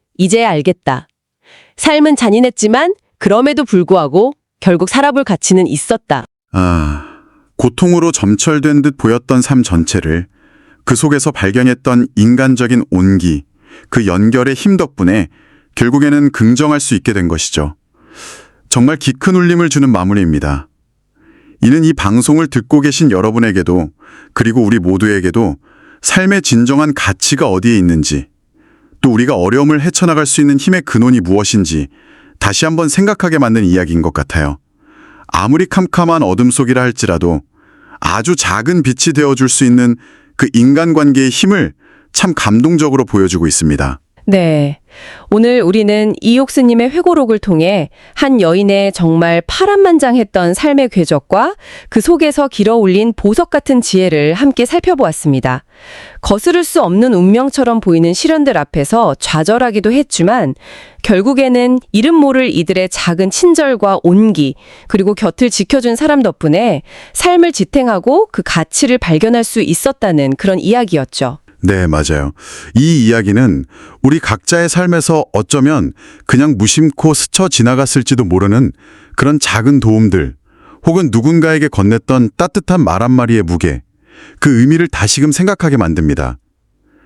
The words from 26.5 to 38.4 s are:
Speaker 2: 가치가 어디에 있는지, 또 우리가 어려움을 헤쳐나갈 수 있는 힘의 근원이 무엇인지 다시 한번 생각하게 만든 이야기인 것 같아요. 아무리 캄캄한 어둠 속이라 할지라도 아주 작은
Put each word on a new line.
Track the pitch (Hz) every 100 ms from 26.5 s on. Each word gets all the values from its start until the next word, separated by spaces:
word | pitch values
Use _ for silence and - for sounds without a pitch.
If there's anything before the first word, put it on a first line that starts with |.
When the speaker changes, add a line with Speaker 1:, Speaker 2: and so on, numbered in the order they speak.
| 117 120 139 151
Speaker 2:
가치가 | 139 - 90 - 139 135
어디에 | 95 117 110
있는지, | 90 82 73 71 67 _ _ _ _ _ _ _
또 | 135
우리가 | 113 -
어려움을 | 113 90 127 147 151
헤쳐나갈 | 165 - 175 156 147
수 | -
있는 | 143 139
힘의 | - 185
근원이 | - 113 175 123
무엇인지 | 87 101 104 107 80 78 69 _ _ - _ _
다시 | 101 98 160
한번 | 165 160
생각하게 | 190 202 202 175 156
만든 | 120 113
이야기인 | 92 90 82 82
것 | 80
같아요. | - 69 82 73 71 _ _ _ _ - - -
아무리 | 127 104 160 185
캄캄한 | 196 185 - 165 330
어둠 | 101 95 123
속이라 | 120 123 127
할지라도 | 123 117 101 85 87 73 - _ _ _ _ -
아주 | 78 98 139
작은 | 175